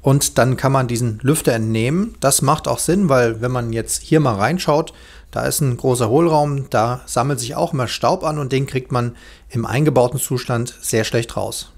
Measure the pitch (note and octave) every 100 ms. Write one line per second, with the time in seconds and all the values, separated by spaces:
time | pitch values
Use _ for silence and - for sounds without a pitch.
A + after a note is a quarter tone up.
0 | - C#3 - - B2 A#2+ C3+ C3+ B2 A#2
1 | A#2+ G#2+ B2+ D#3 - A2+ A2 A2 A#2 E3
2 | A3+ - C3+ - C#3 D#3 C3+ B2 - F3+
3 | F#3 C3 A#2 A2+ B2 B2+ A#2 A2+ A2 -
4 | - D#3 C#3 G2+ A2 F3+ - D3+ D#3+ -
5 | - - - A2+ B2+ - C#3 A#2+ C3 B2
6 | A2+ C3+ E3+ D#3 D3 C#3 C3+ A2+ A2+ B2+
7 | - - C3 C3 A#2+ - E3+ C#3 A#2 -
8 | A#2 F#3 D#3 D3+ C3+ C3 C#3 C3 B2+ B2+
9 | A#2+ A#2 - - - A#2+ A2+ A#2+ D3 B2+
10 | B2 C3 - B2+ - A#2+ A#2+ - - A2+
11 | A2 B2 A2+ - F#2+ - -